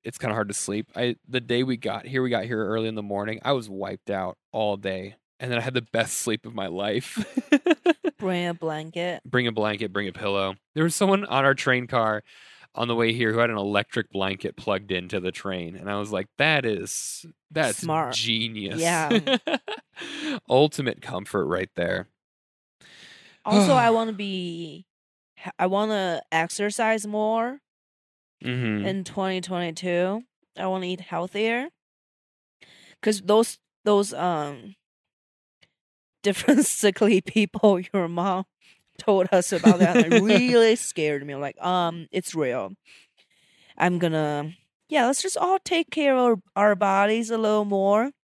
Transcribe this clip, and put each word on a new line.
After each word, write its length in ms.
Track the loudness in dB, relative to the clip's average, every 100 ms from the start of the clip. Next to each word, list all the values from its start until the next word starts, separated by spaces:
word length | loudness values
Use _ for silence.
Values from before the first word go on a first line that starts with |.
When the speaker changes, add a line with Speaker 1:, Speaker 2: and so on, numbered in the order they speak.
Speaker 1:
it's 160 | -14 -8
kinda 160 | -4
hard 140 | -2 -4
to 60 |
sleep. 340 | -6 -4 -6 -6 -4
I, 180 | -4 -4 -6
the 120 | -8
day 220 | -2 0
we 140 | 0 -2
got 300 | -4 -6 -6
here, 160 | -4
we 60 | -2
got 140 | -2 -2
here 180 | -4 -2
early 220 | -2 -4
in 60 | -6
the 60 |
morning. 340 | -6 -6 -4 -4
I 80 | -2
was 160 | -2 -4
wiped 400 | -10 -8 -8 -6
out 260 | -4 -4 -8 _
all 240 | -2 -2 -2
day, 380 | -4 -6 -10 -18 _ _
and 120 | -4
then 60 | -4
I 40 |
had 120 | -2
the 80 | -4
best 340 | -2 -2 -2 -2
sleep 280 | -4 -4
of 100 | -6 -8
my 100 | -6
life. 580 | -4 -2 -2 -4 -10 -6 -8 0
<laughs> 680 | 2 2 0 0 0 -4 -4
Speaker 2:
Bring 280 | -4 -2 -2
a 80 |
blanket. 680 | -4 -6 -6 -8 -6 -6 -8 -2
Speaker 1:
Bring 200 | 0 0
a 60 |
blanket, 400 | 0 -2 -2 -4
bring 160 | -4 -6
a 40 |
pillow. 420 | -6 -2 0 -2 -6 _
There 100 | -2
was 100 | 0
someone 320 | 2 2 2 2
on 180 | 2
our 80 | 2
train 340 | 2 2 0 0
car 360 | 0 2 0 _ -20 -20 -20 -14
on 140 | -6 -2
the 60 |
way 180 | 0 0
here 180 | 0 0
who 60 | 2
had 100 | 0
an 80 | 0
electric 520 | -2 -2 -2 -6 -6
blanket 460 | -4 -4 -4 -8 -8
plugged 340 | -4 -4 -2
into 300 | -6 -4 -6
the 100 | -6
train, 460 | -8 -8 -8 -8 -10
and 140 | -8
I 60 | -6
was 160 | -4
like, 140 | -6 -8 -2
"That 260 | 0 0
is, 640 | -2 -4 -6 -10 -10 -14 -18 _ _
that's 260 | -2 -2 -2
Speaker 2:
Smart. 340 | -2 -2 -2
Speaker 1:
genius." 680 | -4 -2 -2 -2 -6 -8 -2
Speaker 2:
Yeah. 560 | 0 0 0 0 0 -4 -2 -8 -8 -14 _
Speaker 1:
<laughs> 480 | -18 -14 -10 -8 -8 _
Ultimate 540 | 4 4 2 -4 -6
comfort 420 | -10 -10 -4 -4
right 240 | -2 -2 -4 -4
there. 320 | -2 -4 -8 _ _ _ _ _ _ _ -20 -20 -20 -20 -20 _
Speaker 2:
Also, 300 | 2 4 6
Speaker 1:
<sighs> 0 |
Speaker 2:
I 160 | 6 6
wanna 240 | 4 0
be, 720 | -4 -6 -4 -6 -8 -12 -14 -20 _ _ _ _ _ -16 -2
I 80 | 0
wanna 560 | 2 0 0 0 -4 -2
exercise 760 | -2 0 -2 -4 0 0 0 -2
more 520 | -2 0 0 -2 -6 _ _ _ _ _ _ _ _
Speaker 1:
Mm-hmm. 440 | -6 -2 -2 -2 -2
Speaker 2:
in 180 | -4
twenty 380 | -6 -4 -4 -4
twenty-two. 800 | -4 -6 -6 -6 -2 0 0 -2 -8 _ _ -6
I 100 | -4
wanna 180 | -4 -4
eat 140 | -8
healthier. 680 | -6 -6 -6 -2 -2 -2 -6 _ _ _ _ _ _ _ _ _ -20 -20 -20 _
'Cause 180 | -2 -2
those, 380 | 2 2 2 -4 _ _
those, 300 | 2 2 2
um, 600 | -2 -2 -2 -4 -10 -18 -20
<laughs> 1400 | _ _ _ _ _ _ _ _ _ _ _ _ _ _
different 440 | -4 0 4 4 4
sickly 540 | 2 2 4 4 4
people 580 | 2 0 0 4 4 4 0
your 140 | -2 -2
mom 360 | -2 -2 -2 -6 _ _ _ _ -4
told 300 | 2 4 6
us 220 | 4 4
about 260 | 4 6 8
that, 160 | 6 6 6
like, 0 |
Speaker 1:
<laughs> 120 | 6
Speaker 2:
really 520 | 6 4 6 6 6
scared 500 | 4 0 -2 0 -2
me. 100 | -6
I'm 60 | -6
like, 200 | -8 -4
"Um, 460 | 0 2 0 -4 -6
it's 240 | -6 -4
real." 380 | -2 0 0 -4 -10 _ -20 _ _ _ _ _ _ _ 0
I'm 200 | 0 2
gonna, 520 | 0 2 0 -2 -6 -12 _ _ _
yeah, 180 | 2 2
let's 160 | 0
just 140 | -2 -2
all 200 | 2 0
take 260 | 2 -2 0
care 260 | 0 2 4
of 20 |
our, 180 | 4 2 _ 2 4
our 40 |
bodies 560 | 4 2 4 4 2 -2
a 80 | 0
little 260 | 2 2
more. 460 | 2 2 4 4 2 -4